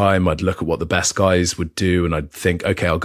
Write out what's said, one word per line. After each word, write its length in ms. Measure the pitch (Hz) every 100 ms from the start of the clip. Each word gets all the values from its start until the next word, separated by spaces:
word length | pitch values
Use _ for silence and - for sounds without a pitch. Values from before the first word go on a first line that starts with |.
time. 240 | 101 95 92
I'd 140 | 76
look 200 | 92 -
at 60 | 80
what 120 | 82
the 60 | 82 90
best 180 | - -
guys 420 | 98 90 90 -
would 160 | 82 -
do, 280 | 95 90 85
and 80 |
I'd 180 | 78 76
think, 340 | - 95 85 98
"Okay, 220 | 95 87
I'll, 140 | 80